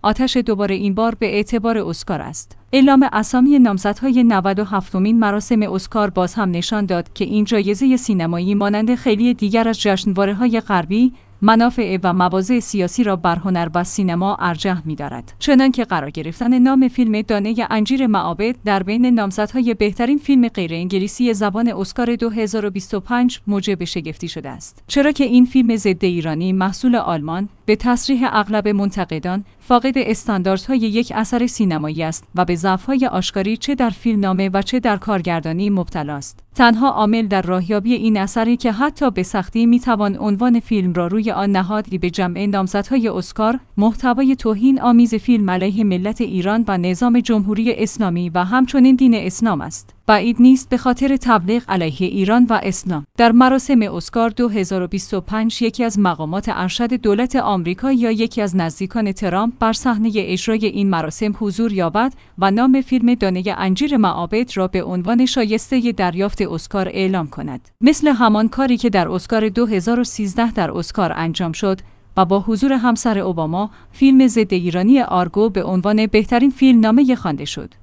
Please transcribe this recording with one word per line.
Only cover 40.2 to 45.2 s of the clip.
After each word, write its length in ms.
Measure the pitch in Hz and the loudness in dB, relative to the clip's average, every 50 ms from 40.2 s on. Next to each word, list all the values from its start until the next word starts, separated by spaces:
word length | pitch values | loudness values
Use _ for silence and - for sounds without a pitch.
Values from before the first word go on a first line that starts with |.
| - 214 202 190 240 254 240 233 | -2 -2 0 2 2 2 2 2
فیلم 320 | - - 233 208 185 180 | 2 0 0 0 0 0
را 140 | 170 180 170 | 0 0 -2
روی 240 | 170 190 220 214 226 | 0 0 -2 -2 -2
آن 200 | 202 - 196 202 | -2 -2 0 0
نهاد، 500 | 196 185 190 175 214 214 208 - 190 180 | 0 0 0 -2 -2 -4 -4 -4 -4 -4
به 100 | 156 180 | -4 -2
جمع 360 | 165 - 190 175 175 180 202 | -2 -2 -4 -2 -2 -4 -4
نامزدهای 640 | 208 202 196 190 185 - 202 202 - 262 269 226 220 | -2 -2 -2 -2 -2 -2 -4 -2 0 0 0 0 0
اسکار، 520 | - 185 175 - - - 214 220 233 262 - _ - | -2 -4 -8 -8 -6 -2 -2 0 -2 -2 -6 _ -2
محتوای 600 | - 202 226 214 - - 254 240 226 277 262 269 | 2 2 2 2 0 -2 0 0 2 2 2 0
توهین 440 | 254 - 226 214 202 226 269 269 262 | 0 0 -2 -2 2 2 2 2 4
آمیز 340 | - 240 240 233 240 226 226 | 4 4 6 6 6 4 2
فیلم 360 | 214 | -2